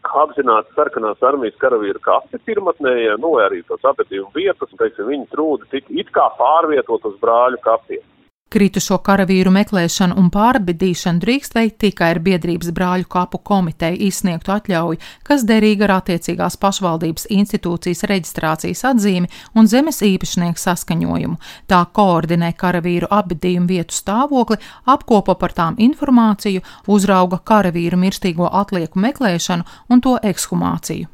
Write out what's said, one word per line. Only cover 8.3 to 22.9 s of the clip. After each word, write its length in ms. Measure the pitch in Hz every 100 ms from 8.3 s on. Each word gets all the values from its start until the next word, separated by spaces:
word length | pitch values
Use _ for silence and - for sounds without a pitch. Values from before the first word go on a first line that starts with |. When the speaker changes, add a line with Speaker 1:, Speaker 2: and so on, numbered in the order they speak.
| _ _
Speaker 2:
Kritušo 440 | 208 196 185 - 190
karavīru 460 | - 196 185 190 180
meklēšanu 640 | 190 208 196 170 - 180 185
un 140 | 175
pārbedīšanu 880 | 202 226 254 180 170 185 170 185 170
drīkst 320 | 190 269 -
veikt 220 | 233 226 -
tikai 240 | 202 - 165
ar 40 | 170
biedrības 460 | 170 180 170 170 170
Brāļu 320 | 165 185 180
kapu 320 | 180 180 180 180
komiteju 540 | - 202 175 - 165 180 202
izsniegtu 420 | - 185 165 -
atļauju, 420 | 208 - 170 170 165 - -
kas 240 | - 285
derīga 400 | 214 220 214 202
ar 80 | 202 190
attiecīgās 580 | - 170 - 170 175 -
pašvaldības 680 | 196 196 185 165 165 160 -
institūcijas 720 | 196 202 214 175 170 180 175 208
reģistrācijas 720 | 196 156 - 160 160 - 175 254
atzīmi 400 | 247 202 180 175 - -
un 160 | 220 220
zemes 320 | 240 311 -
īpašnieku 560 | 208 185 170 - 175 170
saskaņojumu. 720 | - 175 - 165 170 170 - 170 - - -
Tā 160 | 185 170
koordinē 560 | - 196 170 160 170 170 175
karavīru 560 | 180 180 175